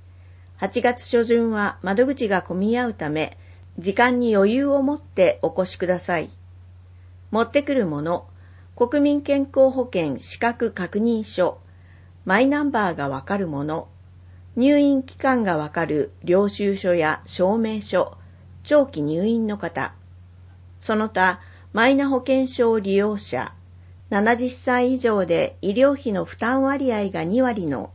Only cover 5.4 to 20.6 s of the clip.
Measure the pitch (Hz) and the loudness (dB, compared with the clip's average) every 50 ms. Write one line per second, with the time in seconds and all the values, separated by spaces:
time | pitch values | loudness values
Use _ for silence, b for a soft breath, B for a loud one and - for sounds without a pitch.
5.4 | - 165 - - 185 185 - - 185 170 180 175 - - 175 160 - - - - | -2 -2 -2 -2 -4 -4 -4 -4 -2 -2 -2 -2 -2 -2 -2 -2 -4 -6 -12 -20
6.4 | - - - - - - - - b b b b b b b b - - - 220 | -20 -20 -20 -20 -20 -20 -20 -20 b b b b b b b b -10 -4 -2 -2
7.4 | 233 226 - 285 285 294 277 262 202 165 151 143 151 165 175 - - b b b | 0 2 0 0 0 0 0 0 0 0 -2 -4 -4 -4 -4 -4 -6 b b b
8.4 | b b b b b b b - - 240 302 285 285 294 294 294 285 - 277 277 | b b b b b b b -2 -2 0 2 2 2 2 2 0 0 0 0 0
9.4 | 269 277 - 269 269 262 254 262 240 247 - 180 160 147 131 - - - - - | -2 0 2 4 4 4 2 0 -4 -2 -2 -2 -2 -2 -4 -6 -10 -12 -6 -4
10.4 | 233 233 233 - 240 214 - - 180 - - 202 226 233 233 220 214 - - - | -2 -2 -2 -2 -4 -4 -4 -6 -8 -6 -4 -2 0 0 0 -2 -4 -4 -2 -2
11.4 | 175 156 - - b b b b b b b b b b b - - 180 190 214 | 0 0 -2 -6 b b b b b b b b b b b -10 -2 0 2 4
12.4 | 262 277 294 294 294 285 262 220 208 180 160 143 143 139 135 135 - - 196 196 | 4 4 2 0 0 -2 0 0 0 -2 -2 -4 -4 -6 -6 -6 -6 -4 -4 -4
13.4 | 190 165 143 139 143 151 156 165 - - - - - - b b b b b b | -4 -4 -4 -4 -4 -4 -6 -6 -8 -10 -18 -20 -20 -20 b b b b b b
14.4 | b - - 233 254 285 294 294 285 285 277 262 262 - - - - 269 262 240 | b -8 -2 2 4 4 4 4 4 4 2 0 -2 -6 -8 -4 -2 0 0 0
15.4 | 220 190 165 151 151 151 - 170 165 151 151 147 - - - - - 170 175 190 | 0 0 0 -2 -4 -4 -4 -4 -2 0 0 -2 -2 -4 -8 -8 -2 2 2 2
16.4 | 208 202 202 - 202 196 196 196 - 180 175 170 156 156 151 - - - - - | 2 2 -2 -2 -2 -2 -2 0 0 0 2 2 2 0 0 -2 -6 -8 -4 0
17.4 | 180 190 214 233 226 220 220 214 202 - 190 180 - - - b b b b b | 0 2 2 0 -2 -2 -4 -6 -6 -2 -2 -2 -2 -2 -6 b b b b b
18.4 | b b b - - - 294 294 269 269 - 156 147 147 156 170 196 226 233 233 | b b b -12 -2 2 4 4 4 2 -2 -4 -4 -2 -2 -2 0 0 0 0
19.4 | 226 208 208 202 175 165 - 135 131 - - - - - - - - - - - | -2 -2 -4 -6 -6 -6 -6 -6 -6 -6 -8 -14 -20 -20 -20 -20 -20 -20 -20 -20
20.4 | - - - - | -20 -20 -20 -20